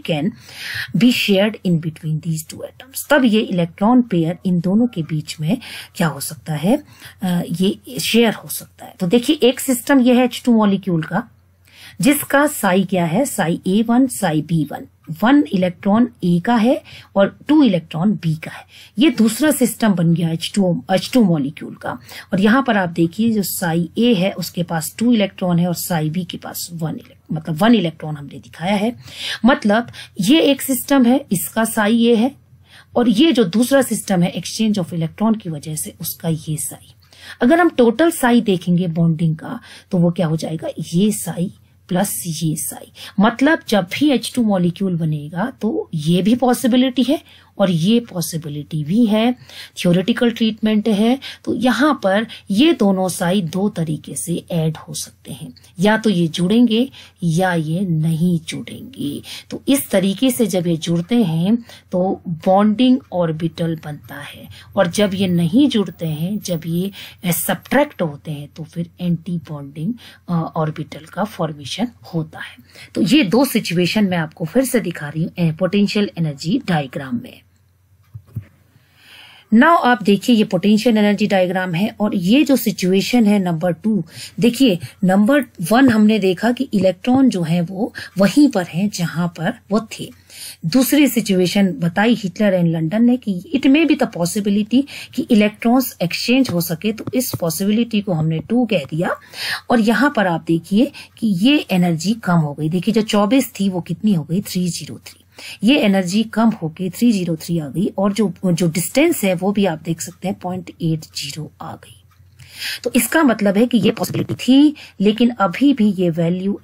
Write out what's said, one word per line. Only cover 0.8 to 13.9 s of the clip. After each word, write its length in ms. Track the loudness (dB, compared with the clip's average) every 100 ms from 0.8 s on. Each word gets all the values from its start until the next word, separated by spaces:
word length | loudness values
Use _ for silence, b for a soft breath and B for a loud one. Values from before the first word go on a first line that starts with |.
| B 2
be 160 | 2
shared 400 | 2 2 2 2
in 200 | 0 -2 -2
between 480 | -2 -8 -6 -4 -4
these 220 | -6 -8
two 100 | -14
atoms। 500 | -16 -16 -16 -10 0
तब 160 | 2 4
ये 160 | 2
electron 600 | 0 -2 -2 0 2 4
pair 360 | 2 0 0 -2 -2
इन 140 | 0
दोनों 280 | 2 0 0
के 140 | -2
बीच 380 | -6 -6 -6 -6
में 180 | -4 -4 B B B -4
क्या 120 | -2
हो 120 | -2
सकता 340 | -10 -10 -8
है? 300 | -2 0 0 -2 B B B
अ, 180 | -2 -2 -2
ये 480 | -2 -2 -2 -8 -8
share 340 | 0 2 2
हो 160 | 0 -8
सकता 360 | -14 -14 -20 -20
है। 80 | -8
तो 80 | 0
देखिए, 320 | 2 2 2
एक 160 | 2 2
system 400 | -2 -2 2 2
ये 140 | 4
है 120 | 4 2
H 160 | 0 0
two 80 |
molecule 500 | 2 2 0 -2 -4
का, 260 | -2 -6 -6 _ _ _ _ B B B
जिसका 440 | 0 0 2 2 2
psi 440 | 0 0 2 2
क्या 160 | 0 0
है? 180 | 0
psi 340 | -2 -2 -2 -2 0
ए 140 | 0
वन, 200 | 2